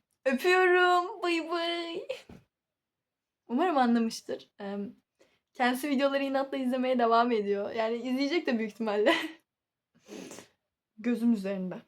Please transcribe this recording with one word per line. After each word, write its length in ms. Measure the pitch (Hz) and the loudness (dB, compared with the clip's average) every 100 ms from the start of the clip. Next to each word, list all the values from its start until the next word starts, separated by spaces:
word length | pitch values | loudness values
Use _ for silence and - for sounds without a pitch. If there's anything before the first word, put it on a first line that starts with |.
| _ _ 262 | _ _ -2
öpüyorum. 1000 | 269 370 370 370 359 359 359 359 415 | 0 2 4 6 6 6 4 0 -4
Bıy 280 | 349 339 320 | -2 -2 -2
bıy. 480 | 339 339 339 339 339 - - - - _ _ _ _ _ _ _ _ _ _ - | -4 -2 -4 -6 -10 -10 -12 -16 -20 _ _ _ _ _ _ _ _ _ _ -6
Umarım 300 | 240 370 285 | 0 2 4
anlamıştır. 720 | 240 233 226 - - - - - | 4 2 0 -4 -8 -10 -10 -14
Em, 360 | 202 202 202 - _ _ _ _ _ | -10 -8 -10 -14 _ _ _ _ _
kendisi 360 | - 247 254 294 | -2 0 0 -2
videoları 340 | 262 277 277 | 0 2 2
inatla 340 | 277 269 269 277 | 0 -2 -2 -4
izlemeye 420 | 254 254 254 254 | -2 -2 0 2
devam 320 | 233 226 240 | 4 4 4
ediyor. 400 | 226 202 202 202 | 2 0 -2 -4
Yani 240 | 226 220 233 | -4 -2 -4
izleyecek 520 | 247 254 277 339 320 | -2 -2 0 0 0
de 120 | 233 | -2
büyük 120 | 220 | -4
ihtimalle. 420 | - 220 208 208 | -4 -2 2 2
<laughs> 240 | 226 320 - _ _ _ _ _ _ - - - - - _ _ _ _ - | 2 -2 -12 _ _ _ _ _ _ -20 -18 -16 -18 -20 _ _ _ _ -8
Gözüm 360 | 226 226 233 | -4 0 2
üzerinde. 480 | 220 190 196 185 185 | 2 -2 -6 -6 -10